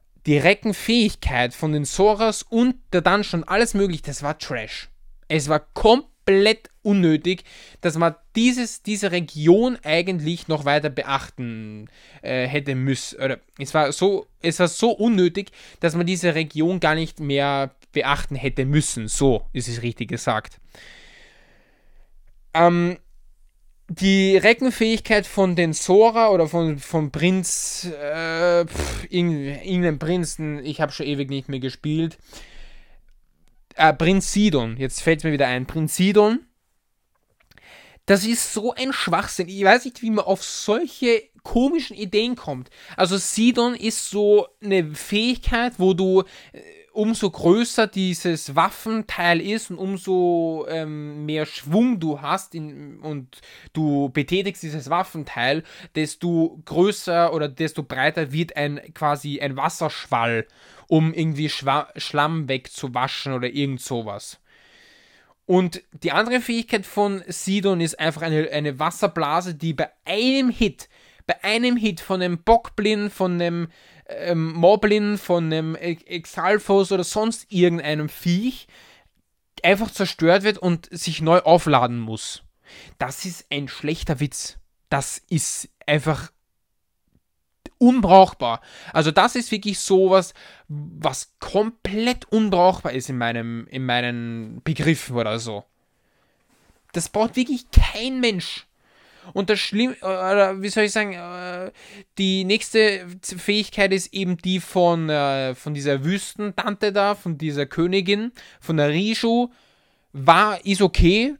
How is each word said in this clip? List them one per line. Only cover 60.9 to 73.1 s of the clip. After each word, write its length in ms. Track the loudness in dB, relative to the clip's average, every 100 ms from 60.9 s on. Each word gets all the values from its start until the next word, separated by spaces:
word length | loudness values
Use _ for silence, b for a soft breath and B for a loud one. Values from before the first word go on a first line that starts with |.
| 2 2
irgendwie 360 | 0 -2 -2 -4
Schwa-, 400 | -4 0 0 -2 -8
Schlamm 520 | -6 0 0 0 -4
wegzuwaschen 840 | -4 -6 -12 -8 -4 -4 -6 -6
oder 160 | -4 -4
irgend 320 | -4 -4 -4
sowas. 580 | -6 -6 -6 -10 -14 -20 b b b b b b b b b b 0
Und 360 | 2 2 -4 _
die 200 | -8 -2
andere 280 | 0 0 0
Fähigkeit 460 | -2 -4 -2 -4 -4
von 380 | -2 -2 -2 -8
Sidon 540 | -10 -2 0 2 0
ist 180 | -2 -2
einfach 240 | -4 -2
eine, 260 | -2 0 0
eine 280 | -2 -4 -2
Wasserblase, 760 | -4 -2 -2 0 0 0 -2 -6
die 180 | -6
bei 160 | -4 -4 _
einem 440 | -8 -2 0 2 0
Hit, 400 | 2 0 -2 -20 b b b b
bei 160 | -4
einem 340 | -2 0 0 0
Hit 240 | 0 -4
von 220 | -4 -2
einem 160 | -2 -2
Bockblin, 720 | 4 2 2 -4 0 0 -2